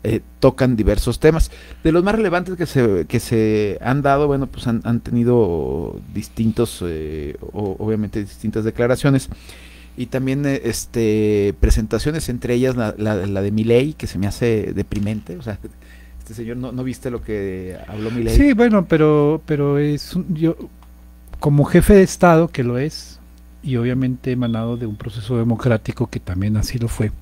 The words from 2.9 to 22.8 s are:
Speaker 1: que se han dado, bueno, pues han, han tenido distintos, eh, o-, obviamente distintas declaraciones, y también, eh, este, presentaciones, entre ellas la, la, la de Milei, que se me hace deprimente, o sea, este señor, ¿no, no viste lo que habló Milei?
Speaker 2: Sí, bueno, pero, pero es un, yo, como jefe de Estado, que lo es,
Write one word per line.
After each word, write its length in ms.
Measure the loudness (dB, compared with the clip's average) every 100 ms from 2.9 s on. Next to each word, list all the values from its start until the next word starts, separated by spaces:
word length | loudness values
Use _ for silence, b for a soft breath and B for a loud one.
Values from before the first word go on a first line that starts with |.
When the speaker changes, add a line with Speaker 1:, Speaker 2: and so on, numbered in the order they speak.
| 2 0
Speaker 1:
que 140 | -2
se 580 | 0 2 2 2 0 -2
han 200 | -2 0
dado, 240 | 2 2 2
bueno, 200 | 0 -4
pues 200 | -6 -4
han, 140 | -2
han 160 | -2 -2
tenido 1000 | 0 0 4 4 4 0 -2 -4 -6 -10 -10
distintos, 680 | -10 -10 -2 -2 0 -2 -4 -8
eh, 500 | -6 -8 -8 -10 -10 -12
o-, 240 | -8 -8 -6
obviamente 420 | -4 -2 -4 -6
distintas 440 | -8 -8 -6 -4
declaraciones, 640 | -4 -2 0 2 2 2 -2 B B B B B B -10
y 100 | -6
también, 400 | -4 -2 -2 -2
eh, 160 | -2
este, 920 | -2 -4 -6 0 2 2 2 2 2 2
presentaciones, 680 | 2 2 2 -2 -2 -4 -6
entre 260 | -6 -2
ellas 220 | 0 2 0
la, 180 | -2 -2
la, 180 | -2 -2 -2
la 160 | -2
de 80 | 0
Milei, 420 | 0 2 2 2
que 140 | -4 -8
se 120 | -4
me 80 | -4
hace 460 | 0 0 0 -2
deprimente, 640 | -4 -4 -4 -4 -4 -8 -12
o 60 |
sea, 160 | -10 -10 -14 -20 b b b b
este 120 | -16
señor, 220 | -12 -10 -8
¿no, 160 | -8
no 120 | -6
viste 260 | -6 -6 -8
lo 120 | -8
que 540 | -6 -4 -4 -6 -10 -12 -12
habló 220 | -8 -4
Milei? 240 | -2 2
Speaker 2:
Sí, 180 | 6 6
bueno, 320 | 6 4 4 2
pero, 560 | 4 4 4 2 0 -2
pero 320 | -2 0 0
es 360 | 0 -2 -6
un, 200 | -8 -4
yo, 220 | -2 0 -2 -12 -18 -20 -20 -20 -20 -18 -4
como 240 | 2 2
jefe 300 | 6 4 8
de 80 | 8
Estado, 440 | 6 4 6 6 2
que 140 | -2
lo 140 | -2
es, 400 | -2